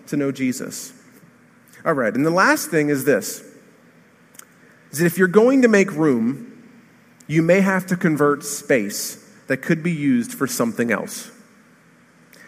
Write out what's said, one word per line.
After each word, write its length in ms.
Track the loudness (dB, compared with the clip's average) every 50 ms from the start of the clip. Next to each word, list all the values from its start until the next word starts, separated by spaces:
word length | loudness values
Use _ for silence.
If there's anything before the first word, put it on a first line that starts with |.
| -12 -6
to 80 | -4
know 140 | -2 -2 -2
Jesus. 640 | -4 -2 -2 -4 -4 -4 -8 -12 -12 -12 -14 -16 -18 -20 _ _ -20 _ -20 -20 _ _ _ _ _ _ _ _ -20 -8 -4
All 120 | -4 -2
right, 200 | 0 0 -2 0
and 120 | 0 0
the 40 | 0
last 380 | 2 2 2 2 2 0 -2 -2
thing 220 | -2 0 0 0
is 140 | 0 0 0
this, 380 | 0 0 0 0 -4 -10 -14 -16 -20 -20 -20 -20 -20 _ _ _ _ _ _ _ _ _ _ _ _ _ -20 -20 -20 _ _ _ _ _ _ _ _
is 80 | -4 -2
that 80 | 0
if 100 | 0 2
you're 120 | 2 2 4
going 340 | 6 6 6 6 6 6 6
to 60 | 6
make 220 | 6 4 4 2 0
room, 600 | 0 2 2 2 2 2 0 -2 -4 -8 -16 -20 -20 -20 -20 -20 -20 -20 _ _ _ _ _ _ _ _
you 140 | -4 -2 0
may 200 | 2 4 4 4
have 260 | 2 2 0 -2 -2
to 100 | -4 -4
convert 480 | -2 0 0 0 2 2 2 2 0 -4
space 720 | -8 -10 -8 -2 0 0 0 0 -2 -6 -8 -10 -10 -12 -14 -20 -20 -20 -16 -8
that 160 | -6 -6 -4 -2
could 200 | -2 -2 -2 -2
be 100 | -4 -4
used 420 | -2 0 0 0 0 0 -4 -6
for 120 | -6 -6
something 440 | -4 -4 -2 -4 -4 -2 -4 -2 -2
else. 400 | -2 -4 -4 -8 -12 -14 -16 -18 -20 -20 -20 _ _ _ _ _ _ _ _ _ _ _ _ _ _ _ _ _ _ -20 -20